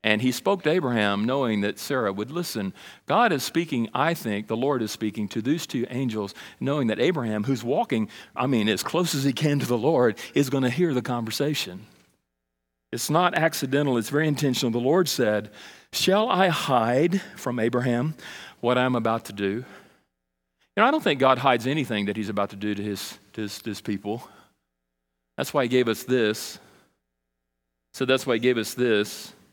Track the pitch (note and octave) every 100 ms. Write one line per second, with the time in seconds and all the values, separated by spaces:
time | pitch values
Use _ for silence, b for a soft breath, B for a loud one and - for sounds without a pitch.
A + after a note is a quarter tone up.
0 | A2 G#2+ B2+ A#2+ - G3 D#3 F3 C#3+ A#2+
1 | G#2 G2+ A2 C#3 B2+ G#2+ G2+ G2+ - C#3
2 | A2 G2 A2+ D#3+ E3+ - F#2+ B B B
3 | - E3+ A#3 D3+ - E3 E3+ B2+ A2+ B2+
4 | D3+ E3+ A#2 G2+ G#2 A2+ C3 C3+ A2 -
5 | A2 G2 G#2 A#2+ A2+ D#3+ - C3 A#2 B2
6 | C3+ G#2+ G2 - B B C3 D3 A#2+ G#2
7 | C3+ E3 A#2 G#2+ G#2 C3 A#2 D3+ A#3 A#2
8 | G#2+ B B - B2+ B2 G#2+ G2+ - D#3+
9 | F3 C#3+ C3+ - D3+ C#3+ G#2+ B2 B2 D#3
10 | B2 G#2 B - C#3 C#3 C3 B2+ F3 B2+
11 | A#2 B2 A2+ - C#3+ D3 - F#2 A2 _
12 | _ _ _ _ _ _ _ _ _ A#2
13 | - D3+ F3+ D#3 D#3+ - C#3 C#3 D3 A#2+
14 | G#2 D3 D#3 C#3+ C#3+ A#2+ B2 A#2 B2 E3+
15 | E3+ - A2+ G#2+ G#2 B B B B -
16 | - G3 A3+ F#3 F#3+ D3+ - B2+ A2+ B2
17 | E3+ F#3+ - - - B2 A2+ B2 B2 A#2+
18 | D3+ D#3 B B B B A#2 B2 B2+ B2
19 | A2+ A2+ - G#2 G2 G#2+ B2+ B B B
20 | B _ _ _ _ _ _ - A#3 D#4
21 | - C#3+ C3 B2+ C3+ A#2+ A#2 D3+ C3+ G#2+
22 | G2+ G#2 G2+ G2+ G2+ G2 G#2 G2+ G#2 G2
23 | - - _ - G#2+ - - G2+ - G2+
24 | G#2 A#2 - B B _ _ _ _ _
25 | _ _ _ - C3+ D3 B2 B2+ A#2 G#2+
26 | - B2+ G#2+ A2 - - b b b _
27 | _ _ _ _ _ _ _ _ _ -
28 | B2+ C3 C3 A#2 B2 A#2+ G#2+ - B2 G#2
29 | G#2 - - - _